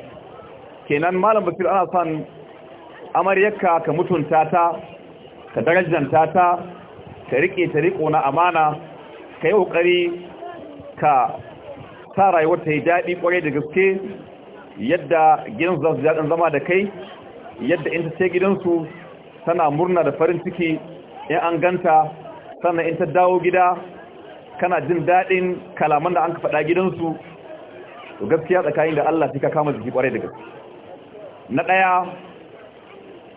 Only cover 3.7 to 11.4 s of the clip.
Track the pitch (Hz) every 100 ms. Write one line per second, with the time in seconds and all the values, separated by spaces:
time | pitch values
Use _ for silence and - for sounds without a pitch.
3.7 | 165 160 151 175 175 139 160 151 180 165
4.7 | 165 - - - - - - - - 120
5.7 | 180 170 160 135 160 156 180 180 175 -
6.7 | - - - - - - 127 180 190 165
7.7 | 151 165 196 156 156 139 143 175 165 151
8.7 | 151 - - - - - - 160 208 175
9.7 | 165 175 180 175 170 - - - - -
10.7 | - - - 127 131 120 -